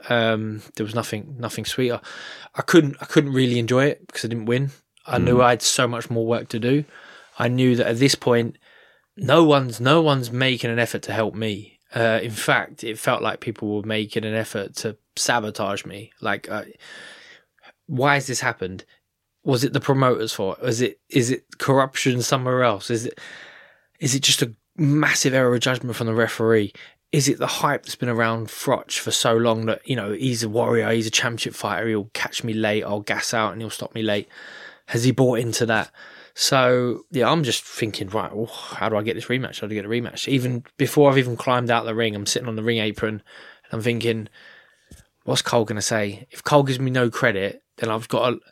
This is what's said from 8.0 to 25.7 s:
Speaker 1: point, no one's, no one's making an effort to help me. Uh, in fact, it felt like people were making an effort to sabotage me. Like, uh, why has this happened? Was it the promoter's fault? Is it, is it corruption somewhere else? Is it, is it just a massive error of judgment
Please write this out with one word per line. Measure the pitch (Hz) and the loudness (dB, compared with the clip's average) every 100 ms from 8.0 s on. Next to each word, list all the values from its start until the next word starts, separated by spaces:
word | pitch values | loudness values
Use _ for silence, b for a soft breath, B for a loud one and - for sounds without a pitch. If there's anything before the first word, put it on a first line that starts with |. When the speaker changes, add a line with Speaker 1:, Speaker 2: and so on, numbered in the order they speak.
| 135 - | 2 2
Speaker 1:
point, | - 120 117 - b b b b b - | 2 2 2 -6 b b b b b -8
no | 127 156 160 | 4 6 8
one's, | 143 127 113 | 6 2 -2
no | 127 165 | 4 4
one's | 156 135 117 | 4 2 0
making | 123 131 123 120 | -2 0 0 -2
an | 117 | 0
effort | 117 113 | 0 -2
to | - | -6
help | 104 107 | -2 -2
me. | 104 110 98 101 _ _ 120 | -2 -6 -6 -10 _ _ 0
Uh, | 113 110 | 2 2
in | 110 | -2
fact, | 107 - 127 - - | -6 0 0 0 -10
it | 113 113 | -10 -4
felt | - 120 | -2 0
like | 110 - | -2 -4
people | - 107 104 | -8 -8 -4
were | 104 107 | -4 -4
making | 110 107 113 107 | -4 -4 -4 -4
an | |
effort | 110 110 107 98 - | -4 -4 -6 -8 -8
to | - - _ - | -10 -10 _ -6
sabotage | - 120 107 107 101 98 92 | 0 0 0 -4 -4 -4 -8
me. | 101 113 _ | -16 -18 _
Like, | 110 101 - | -4 -4 -6
uh, | 107 101 - B B B B B B B _ b _ - | -10 -10 -20 B B B B B B B _ b _ -8
why | 127 139 143 | 0 2 2
has | 139 | 0
this | 120 | -4
happened? | 127 - 92 92 - _ _ _ _ _ | -4 -4 -8 -10 -16 _ _ _ _ _
Was | - 123 | -2 0
it | 135 | 0
the | 139 | -2
promoter's | - 135 127 120 110 | 0 2 4 2 -2
fault? | - 95 - | -4 -4 -4
Is | 127 113 | -4 0
it, | 120 - _ | -2 -2 _
is | 139 117 | 0 2
it | 131 _ - | -2 _ -8
corruption | - 135 135 - 139 123 | 2 2 2 0 0 0
somewhere | 117 135 127 127 | 0 0 0 2
else? | 123 98 - | 2 0 -2
Is | 117 120 | -4 -4
it, | - B B B B B B B B | -10 B B B B B B B B
is | 143 | -2
it | 135 | 2
just | - - | 2 2
a | 123 110 _ - | 0 -4 _ 0
massive | 143 147 143 - 139 | 2 4 2 2 2
error | 131 127 120 | 4 4 4
of | |
judgment | 131 | 2